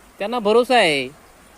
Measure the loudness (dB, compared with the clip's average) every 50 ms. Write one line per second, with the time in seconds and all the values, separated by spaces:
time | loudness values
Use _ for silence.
0 | _ _ _ -10 -10 -8 -6 -4 -2 0 2 2 2 2 2 2 2 2 0 -2
1 | -4 -8 -12 -18 -20 -20 -20 _ -20 -20 _